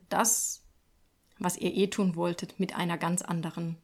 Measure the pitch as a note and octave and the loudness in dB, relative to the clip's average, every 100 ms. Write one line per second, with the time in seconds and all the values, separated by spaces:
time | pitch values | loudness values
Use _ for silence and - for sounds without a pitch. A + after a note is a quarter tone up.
0 | - - A3+ - - - - _ _ _ | -2 0 2 2 0 -6 -14 _ _ _
1 | _ _ _ - F3+ - F3+ F#3+ G3 - | _ _ _ -4 -2 0 0 2 2 2
2 | F#3+ E3 F3 E3+ F3 - F#3 - F3 E3+ | 2 2 0 -2 -6 -4 -2 -2 -2 0
3 | E3+ F3 - E3+ D#3+ D#3 E3+ E3 | 0 0 0 -2 -2 -4 -6 -6